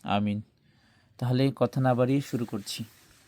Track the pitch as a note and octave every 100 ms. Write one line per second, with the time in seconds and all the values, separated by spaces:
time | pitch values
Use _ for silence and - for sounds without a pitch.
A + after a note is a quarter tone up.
0 | - G2+ G#2 G#2 - _ _ _ _ _
1 | _ - B2+ B2+ C3+ - B2 C#3 C3 B2
2 | B2 C#3 C#3 A#2 A#2 G#2+ G2 - A2 -
3 | - -